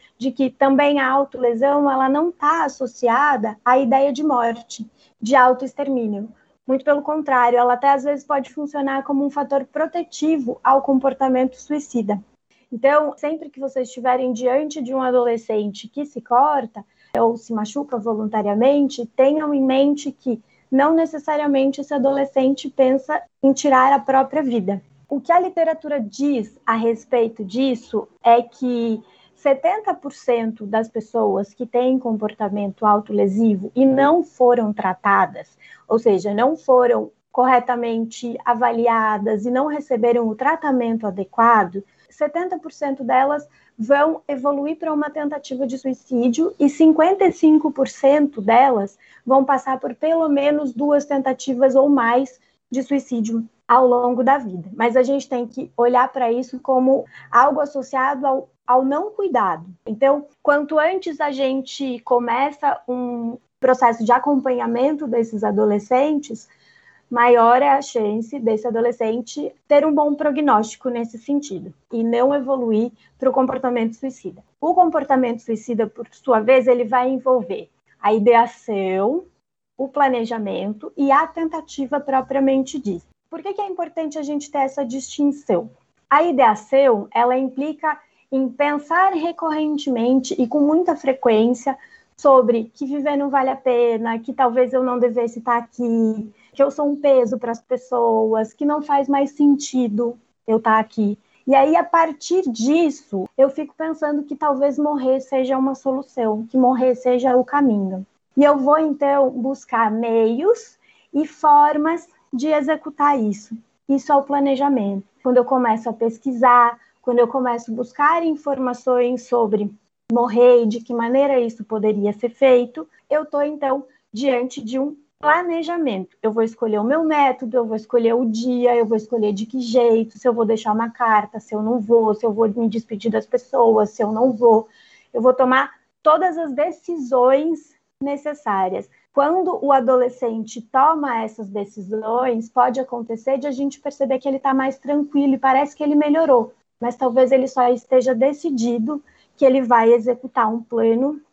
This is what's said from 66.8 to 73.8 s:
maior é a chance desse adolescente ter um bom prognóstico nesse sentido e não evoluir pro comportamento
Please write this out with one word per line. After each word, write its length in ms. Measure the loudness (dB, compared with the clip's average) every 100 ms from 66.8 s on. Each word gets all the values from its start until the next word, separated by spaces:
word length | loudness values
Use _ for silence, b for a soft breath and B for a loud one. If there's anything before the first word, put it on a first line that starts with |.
| b b b
maior 520 | 0 4 6 6 4
é 80 | 4
a 120 | 0
chance 560 | 0 -4 -4 -4 -6 -6
desse 280 | -2 -2 -2
adolescente 880 | -2 -2 -2 -4 -4 -8 -10 -10 -8 0
ter 180 | 2 4
um 80 |
bom 200 | 2 0
prognóstico 760 | 0 -2 0 2 2 2 -6 -6
nesse 280 | -6 -8 -10
sentido 560 | -6 -6 -6 -10 -14 -20 _
e 120 | -4
não 300 | -2 2 2
evoluir 580 | 0 -2 -2 0 0 -2 -6 b b
pro 140 | -2
comportamento 640 | 0 0 0 -4 -2